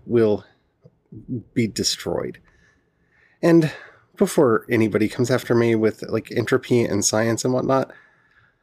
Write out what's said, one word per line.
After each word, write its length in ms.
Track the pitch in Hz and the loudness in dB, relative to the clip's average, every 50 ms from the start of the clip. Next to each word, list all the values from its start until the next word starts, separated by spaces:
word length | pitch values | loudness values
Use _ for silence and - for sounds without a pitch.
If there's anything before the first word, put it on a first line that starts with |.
| - | -6
will 400 | - 117 120 113 107 104 95 - _ _ _ _ _ _ _ _ - _ _ _ _ - 110 - - 131 117 - - _ | -2 0 2 2 2 0 -2 -6 _ _ _ _ _ _ _ _ -20 _ _ _ _ -20 -20 -14 -12 -12 -12 -12 -8 _
be 140 | 123 117 104 | -4 -4 -2
destroyed. 720 | - - 95 - - - - 95 82 - - 62 - - _ _ _ _ _ _ _ _ _ _ _ _ _ _ _ _ _ _ _ _ | -4 -4 -4 -4 -6 -6 -6 -6 -6 -6 -6 -8 -10 -14 _ _ _ _ _ _ _ _ _ _ _ _ _ _ _ _ _ _ _ _
And 300 | - 170 165 170 160 147 - - - - - _ _ _ _ | 2 4 4 4 4 2 -4 -10 -18 -20 -20 _ _ _ _
before 500 | - 202 190 - - 151 123 113 - - - | -2 -2 0 2 2 4 4 4 2 0 0
anybody 400 | - 107 113 107 101 104 107 - | 0 0 2 2 2 0 0 0
comes 220 | - - 123 120 | 0 -2 -2 0
after 240 | 131 117 - - 123 | 0 -2 0 0 0
me 220 | 117 117 117 113 | 2 2 2 2
with, 260 | 110 110 107 104 - - - | 2 0 0 -2 -4 -8 -6
like, 240 | - 113 - - - | -6 -6 -6 -4 -6
entropy 500 | 127 113 - 131 127 - - 127 120 113 | -6 -2 0 -2 -2 0 0 0 0 2
and 220 | - 90 101 101 | 0 -2 -2 -2
science 400 | - - 110 113 117 113 110 - | 0 0 0 0 0 -2 -2 -2
and 100 | 127 127 | -2 -2
whatnot, 380 | 127 131 135 135 131 131 - - - - _ _ _ _ _ _ _ _ _ _ _ | -2 0 0 0 0 -2 -4 -10 -20 -20 _ _ _ _ _ _ _ _ _ _ _